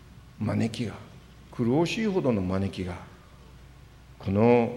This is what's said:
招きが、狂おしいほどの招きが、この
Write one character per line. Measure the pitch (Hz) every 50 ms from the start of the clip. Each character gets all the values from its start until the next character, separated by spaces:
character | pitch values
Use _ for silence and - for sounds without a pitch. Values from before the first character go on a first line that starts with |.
| - - - - - - - -
招 | 107 101 101 107 110 113
き | 113 - 123
が、 | 98 - - - - - - - - - - - - - -
狂 | 123 113 123 151
お | 170
し | 160 - 233
い | 220
ほ | 214 185 185
ど | 151 139
の | 120 101
招 | 92 92 92 95 98 95
き | - - 92
が、 | 87 87 90 - - - - - - - - - - - - - - - - - - - - - - - -
こ | - 98
の | 98 101 110 120 120 120 120 113 -